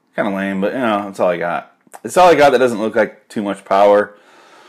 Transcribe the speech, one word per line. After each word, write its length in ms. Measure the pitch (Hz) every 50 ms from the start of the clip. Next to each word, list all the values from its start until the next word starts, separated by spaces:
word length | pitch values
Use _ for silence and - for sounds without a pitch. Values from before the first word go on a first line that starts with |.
| _ _ -
kinda 140 | - - 107
lame, 320 | 98 95 98 98 98 98
but, 120 | 95 104 -
you 60 | 131
know, 260 | 131 117 107 101 104
that's 140 | 101 95 -
all 100 | 107 92
I 80 | 87 85
got. 380 | 85 87 82 69 - _ _ _ _ _ - - -
It's 120 | 113 -
all 140 | 185 180 180
I 60 | 165
got 160 | 147 143 143
that 80 | 131 117
doesn't 200 | 131 127 117 98
look 160 | 107 110 101
like 320 | 113 107 101 - _ _ _
too 120 | - 120
much 240 | 104 101 98 95 -
power. 500 | - 101 98 101 104 101 104 104 104 - _ _ _ _ _ _ _ _ _ _